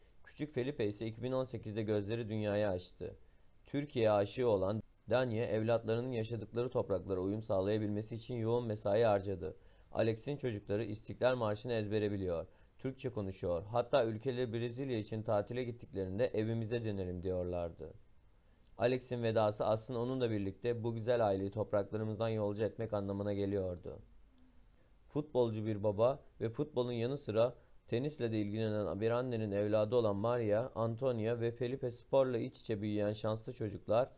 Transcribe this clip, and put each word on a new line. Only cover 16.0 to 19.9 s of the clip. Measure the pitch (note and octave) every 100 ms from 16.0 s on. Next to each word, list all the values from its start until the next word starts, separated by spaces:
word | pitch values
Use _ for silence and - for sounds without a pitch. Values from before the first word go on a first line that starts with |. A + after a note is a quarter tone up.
| F#2 F#2+ B2+
'Evimize | G#2+ A2 A2+ G#2+ A#2+
dönelim.' | A2 G2 F#2 F2+
diyorlardı." | F#2 F2+ F2+ F2 E2+ D#2+ D#2 - - - - - _ - - -
Alex'in | B2 B2+ - B2
vedası | A#2 A2 G#2+ G#2+ A#2+
aslında | A2 -